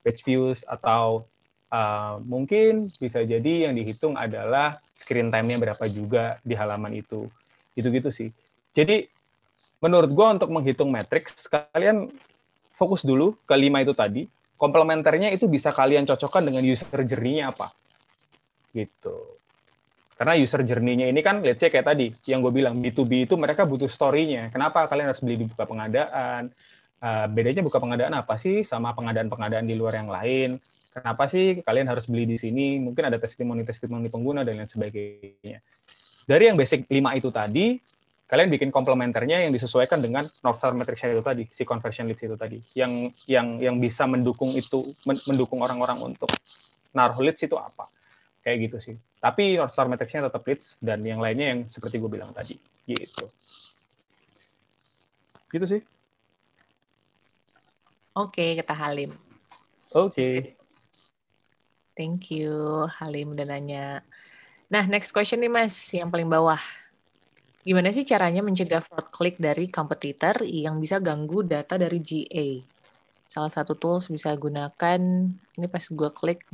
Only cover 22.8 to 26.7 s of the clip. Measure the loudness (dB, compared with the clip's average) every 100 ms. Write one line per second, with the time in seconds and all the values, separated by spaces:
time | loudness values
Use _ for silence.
22.8 | -2 0 2 2 2 2 0 2 2 2
23.8 | -4 0 2 2 2 -2 -4 -2 0 2
24.8 | 2 0 -2 -2 -2 -2 -4 -4 -6 -6
25.8 | -2 -2 0 -2 -4 -6 -8 _ _